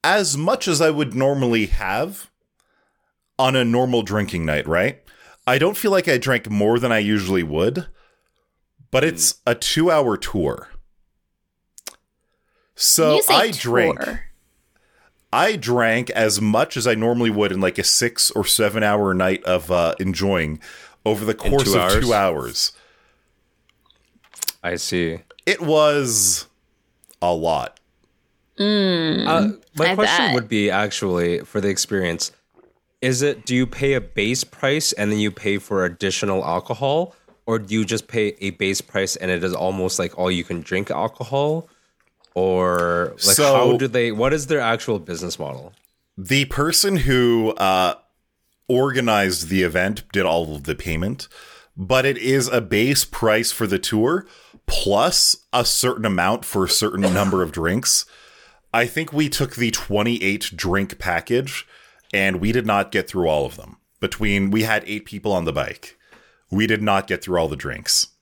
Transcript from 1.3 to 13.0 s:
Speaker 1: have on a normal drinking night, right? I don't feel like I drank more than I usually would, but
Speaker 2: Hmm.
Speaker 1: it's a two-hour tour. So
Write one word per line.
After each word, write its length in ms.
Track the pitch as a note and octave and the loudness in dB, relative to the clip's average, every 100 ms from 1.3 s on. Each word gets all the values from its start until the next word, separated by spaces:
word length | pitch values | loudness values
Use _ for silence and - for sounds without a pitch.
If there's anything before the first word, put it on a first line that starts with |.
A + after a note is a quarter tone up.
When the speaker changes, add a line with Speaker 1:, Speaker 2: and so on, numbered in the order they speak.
| C#3 B2 A#2 G#2 | 2 2 2 2
Speaker 1:
have 640 | - F#2+ G#2 E3 G3 - _ _ _ _ _ _ _ _ _ _ - | 0 0 -4 -4 -8 -18 _ _ _ _ _ _ _ _ _ _ 0
on 180 | C3 C3 | 2 2
a 80 | |
normal 380 | A#2+ A#2+ B2+ A#2+ | 2 2 2 0
drinking 420 | G2+ G#2 G2 F2+ | 0 -2 -2 -2
night, 240 | D#2+ D2+ C#2+ | -2 -2 0
right? 340 | E2+ A2 C#3 _ - - - - | 0 0 -4 _ -20 -20 -8 0
I 100 | C3+ | 2
don't 200 | E3 G#3 | 2 0
feel 140 | G#3+ | 2
like 160 | F#3+ F3+ | 2 2
I 120 | B2+ | 0
drank 320 | C3 B2 G#2+ | 2 -2 0
more 280 | G#2 G#2 A#2+ | 0 2 2
than 140 | B2 | 2
I 60 | A2 | 0
usually 440 | G#2 G#2+ F#2 F#2+ | 2 0 2 0
would, 440 | D#2+ D2+ G2 D3 - - _ _ _ _ _ _ _ _ _ | 0 0 0 -2 -8 -18 _ _ _ _ _ _ _ _ _
but 120 | C3 | 0
Speaker 2:
Hmm. 40 | D#3 | 0
Speaker 1:
it's 280 | E2+ - - - | 0 -2 0 -2
a 80 | |
two-hour 640 | A#2 - D#3 E3+ D#3+ B2+ G2+ | -2 -2 0 2 4 2 -2
tour. 500 | - G2+ D2 A#1+ - - - _ _ _ _ _ _ _ _ - - - _ _ _ _ _ _ _ | -2 -2 -2 -4 -12 -20 -20 _ _ _ _ _ _ _ _ -20 -20 -20 _ _ _ _ _ _ _
So 340 | - - - | -4 0 4